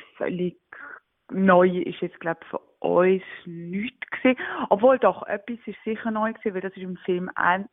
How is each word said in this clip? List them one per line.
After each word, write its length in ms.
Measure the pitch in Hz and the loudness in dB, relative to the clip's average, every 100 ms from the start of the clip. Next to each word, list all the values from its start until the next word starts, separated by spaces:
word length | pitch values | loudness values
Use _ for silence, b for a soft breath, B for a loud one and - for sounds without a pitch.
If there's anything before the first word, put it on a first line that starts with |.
| - _ | -12 _
völlig 400 | - 180 180 - _ - 285 - _ _ _ | -6 -4 -4 -6 _ -20 -18 -20 _ _ _
neu 380 | 190 190 180 185 | 2 6 8 6
ist 320 | 180 - - | 2 -4 -6
jetzt, 200 | 175 - | -10 -8
glaube 200 | 170 165 | -8 -8
ich, 60 | - | -8
für 120 | - - _ | -12 -12 _
uns 420 | - 175 185 190 - - - | 0 4 4 2 -2 -16 -16
nichts 640 | 170 170 190 233 - - | -14 -8 -8 -8 -10 -12
gewesen. 280 | - 254 254 B B 254 | 0 0 2 B B 0
Obwohl 300 | 202 247 262 | 4 4 6
doch, 280 | 202 - - | 2 0 -6
etwas 320 | 208 - 233 | -8 -8 -12
ist 180 | - 196 | -12 -10
sicher 260 | - 214 233 | -6 -6 -4
neu 220 | 214 214 | -4 -4
gewesen, 220 | 226 220 | -4 -6
weil 60 | 185 | -6
das 160 | 190 190 | -8 -10
ist 60 | |
im 160 | 185 180 | -10 -8
Film 320 | - 180 185 | -4 -2 -2
auch 300 | - 175 185 196 | -2 0 0 -2